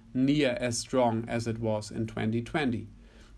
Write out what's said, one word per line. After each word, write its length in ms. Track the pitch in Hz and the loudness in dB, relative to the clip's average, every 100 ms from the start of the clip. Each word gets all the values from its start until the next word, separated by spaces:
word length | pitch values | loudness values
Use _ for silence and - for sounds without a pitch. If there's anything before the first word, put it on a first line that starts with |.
| - | -6
near 440 | 127 135 147 131 120 | 0 2 4 2 2
as 180 | 123 120 | -2 -2
strong 460 | - 131 120 113 113 | 0 4 4 2 -2
as 180 | 117 113 | -2 -2
it 100 | 113 | -2
was 320 | 110 107 - | -2 -2 -4
in 160 | 117 110 | -6 -4
twenty 360 | 117 110 117 | -2 -2 -2
twenty. 480 | 117 165 135 110 110 - - - - | -2 -2 0 -2 -6 -16 -20 -20 -20